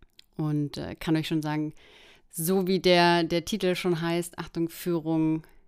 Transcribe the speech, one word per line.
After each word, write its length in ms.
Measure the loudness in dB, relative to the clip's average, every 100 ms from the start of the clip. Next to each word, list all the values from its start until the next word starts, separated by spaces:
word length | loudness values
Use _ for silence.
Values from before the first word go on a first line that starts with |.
| -20 _ _ -6
Und, 400 | -2 -2 -2 -6
äh, 180 | -10 -8
kann 200 | -2 -2
euch 120 | 0
schon 140 | -2
sagen, 320 | -2 -2 -4 -8 -18 -20 -20 -20 _
so 380 | -6 0 0 2
wie 120 | 2
der, 440 | 4 6 6 4
der 220 | 2 -2 -2
Titel 300 | -2 0 0
schon 260 | 0 0
heißt, 380 | 0 -2 -4 -10
Achtung, 300 | -8 -4 -4
Führung, 760 | -4 -4 -2 0 0 2 0 -6 -20